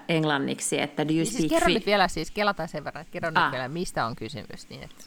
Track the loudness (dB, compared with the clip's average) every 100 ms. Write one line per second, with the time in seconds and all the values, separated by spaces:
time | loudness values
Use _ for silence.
0 | 2 2 4 2 0 -2 -2 0 -2 0
1 | 2 2 2 2 2 4 4 2 2 4
2 | 4 2 -6 0 0 0 -4 -6 -8 -12
3 | -12 -6 0 4 2 0 -4 -4 -4 -2
4 | -2 -2 -8 -10 -12 -14 -16 -16 -16 -12